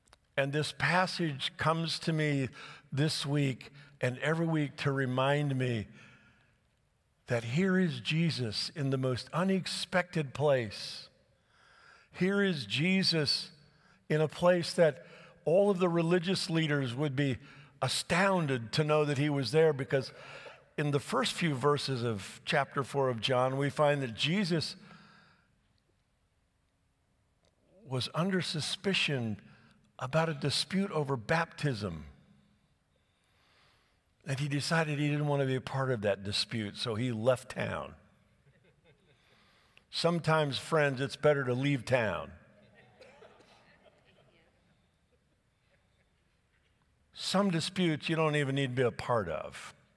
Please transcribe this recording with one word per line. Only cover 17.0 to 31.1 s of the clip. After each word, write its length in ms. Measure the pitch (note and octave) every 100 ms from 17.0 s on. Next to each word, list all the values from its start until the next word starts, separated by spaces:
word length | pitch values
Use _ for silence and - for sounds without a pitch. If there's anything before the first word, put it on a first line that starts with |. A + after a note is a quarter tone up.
| D3+ C3
be 220 | C#3 A#2 - - - -
astounded 920 | C3 - - F3 G3 F#3 D3 B2+ A2
to 120 | -
know 220 | D3+ D3+ D3
that 140 | C3+
he 100 | D3+
was 220 | C#3 A#2
there, 200 | D#3 D#3+
because 400 | C3+ C3+ C#3 - - - - - - _ -
in 100 | D3
the 100 | C#3
first 340 | - B3 A#3+
few 200 | - E3+
verses 480 | C3 C#3+ D3 - B2+
of 380 | A#2 G#2 - -
chapter 400 | - D3+ C3+ C#3+
four 260 | B2+ C#3 C3
of 120 | A#2
John, 340 | A#2 B2 C3 C3+
we 140 | C#3+
find 320 | - D3 D3
that 140 | B2+ G#2
Jesus 640 | C#3 F#3+ F3 E3 - - - - - - - _ _ _ _ _ _ _ _ _ _ _ _ _ _ _ _ _ _ _ _ _ _ _ _ _ C#3
was 220 | B2+ - D#3
under 260 | F#3+ F#3
suspicion 1000 | C#3+ D3+ - - G3+ F#3 - C3+ A2+ G#2 - - - _ _ -
about 280 | B2+ D#3+ E3
a 60 |
dispute 560 | C#3+ C#3+ - - F#3+ G3
over 260 | D#3 C#3